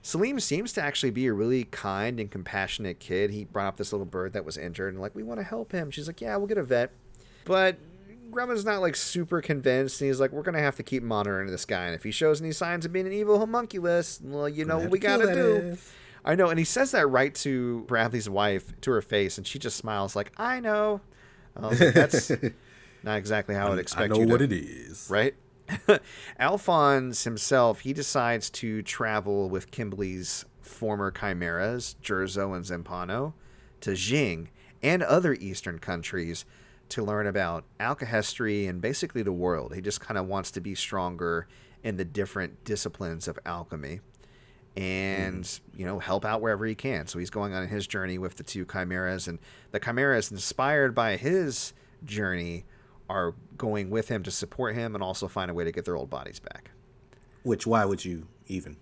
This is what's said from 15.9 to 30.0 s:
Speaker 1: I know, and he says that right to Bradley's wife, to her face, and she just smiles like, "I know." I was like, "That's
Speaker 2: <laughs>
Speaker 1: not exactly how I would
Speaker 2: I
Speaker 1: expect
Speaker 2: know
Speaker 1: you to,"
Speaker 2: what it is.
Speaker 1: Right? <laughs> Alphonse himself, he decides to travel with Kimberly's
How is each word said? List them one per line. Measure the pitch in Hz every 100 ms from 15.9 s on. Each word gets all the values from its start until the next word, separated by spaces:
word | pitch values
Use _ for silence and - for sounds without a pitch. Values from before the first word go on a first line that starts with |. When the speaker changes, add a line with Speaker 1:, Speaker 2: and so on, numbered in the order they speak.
| - - -
Speaker 1:
I | - 170
know, | 180
and | 165
he |
says | 165 247 269
that | 233 147
right | 127 139
to | - 143 131 123 117 113
Bradley's | 120 113 120 104
wife, | 98 104 98 - -
to | -
her | 117
face, | - 104 98 -
and |
she | 95 135
just | 120 -
smiles | 113 104 98
like, | 104 104 -
"I | 233 254
know." | 233 208 214 208 - - - - - -
I | 110
was | 123
like, | 165
"That's | 127 - 151 -
Speaker 2:
<laughs> | 139 123 - - - - -
Speaker 1:
not | - 107
exactly | 101 107 98 101
how | 101
I |
would | 95
Speaker 2:
I |
Speaker 1:
expect | 87 - 101
Speaker 2:
know | 107
Speaker 1:
you | 113
to," |
Speaker 2:
what | 120
it | 135
is. | 92 - - - 90 -
Speaker 1:
Right? | 98 127 - - - - 104 -
<laughs> | 196 - - - -
Alphonse | 135 196 - 165 147 139 127 117
himself, | 120 110 - 135 120 107
he | 131
decides | 147 139 143 120 117 -
to | - 117 107
travel | 101 - 113 107 98 101 95
with | 92 -
Kimberly's | - 110 98